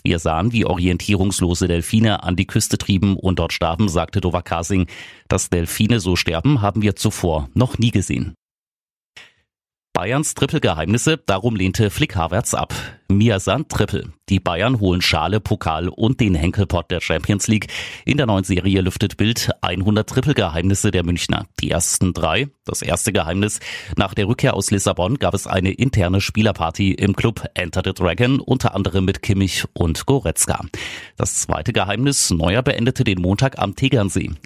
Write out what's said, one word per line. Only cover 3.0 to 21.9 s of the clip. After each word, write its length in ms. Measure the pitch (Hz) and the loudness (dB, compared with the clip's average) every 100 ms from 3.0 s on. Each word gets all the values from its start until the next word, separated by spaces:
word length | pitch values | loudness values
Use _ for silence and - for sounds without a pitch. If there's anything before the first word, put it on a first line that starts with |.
| 98 | 2
und 240 | 95 92 90 | 2 0 0
dort 140 | 85 | -2
starben, 380 | - 82 82 104 | -2 -2 0 0
sagte 320 | 85 82 101 | 0 -2 -2
Dovakasing. 640 | 90 87 - 85 82 98 90 - - - _ | 0 -2 -2 -4 0 0 0 -4 -20 -20 _
Dass 220 | 95 - | -2 0
Delfine 480 | 87 85 - 110 117 | 0 0 0 2 2
so 160 | 90 | 2
sterben, 480 | 87 - 82 131 143 | 0 0 0 2 2
haben 180 | 101 110 | 2 2
wir 140 | 104 | 0
zuvor 540 | - 110 - 90 78 71 | 0 -2 0 0 0 -2
noch 260 | - 127 - | 0 0 2
nie 120 | 117 | 2
gesehen. 460 | 104 - 65 - - _ _ _ _ _ _ _ - - _ _ _ _ _ _ | 2 0 -4 -4 -10 _ _ _ _ _ _ _ -20 -20 _ _ _ _ _ _
Bayerns 420 | - 90 135 156 | -6 -2 -2 -4
Trippelgeheimnisse, 840 | - 135 147 117 82 82 113 - 156 | -4 -2 0 0 0 0 2 2 0
darum 400 | - 95 113 110 | 0 0 0 0
lehnte 340 | 92 87 107 | 0 2 0
Flick 240 | - - | 0 -2
Havertz 400 | 90 82 90 - | -2 -2 -2 -2
ab. 200 | - - - - - _ | -4 -4 -6 -10 -16 _
Mir 300 | 98 113 98 | 2 4 2
san 300 | - 113 - | 0 -2 -2
Trippel. 440 | - 107 - - - - | -2 -2 -2 -6 -14 0
Die 120 | 95 | 0
Bayern 400 | - 85 110 131 | 0 0 0 2
holen 200 | 95 90 | 2 2
Schale, 380 | - 85 82 104 | 2 0 0 -2
Pokal 500 | - 120 - 80 87 | 0 -2 0 -2 -4
und 300 | - 113 131 | 0 0 2
den 160 | 110 | 2
Henkelpott 560 | 85 92 95 98 87 - | 2 2 0 0 0 -2
der 100 | 87 | -6
Champions 460 | - 82 - 101 - | -2 -2 2 0 2
League. 220 | 107 - - - - | 0 0 -10 -12 -8
In 120 | - 151 | -2 0
der 100 | 123 | 2
neuen 160 | 98 | 2
Serie 380 | 95 92 92 95 | 2 0 2 2
lüftet 360 | 92 - 98 - | 0 0 -4 0
Bild 340 | 104 117 - - | 0 0 -2 -2
einhundert 480 | 90 90 92 107 104 | -2 0 2 2 0
Trippelgeheimnisse 840 | - 131 139 95 82 90 98 107 | 0 0 2 0 0 0 2 2
der 140 | 92 | 0
Münchner. 420 | 85 87 - - - - | 0 -2 -2 -4 -4 -6
Die 100 | - | -2
ersten 420 | 85 - | 0 0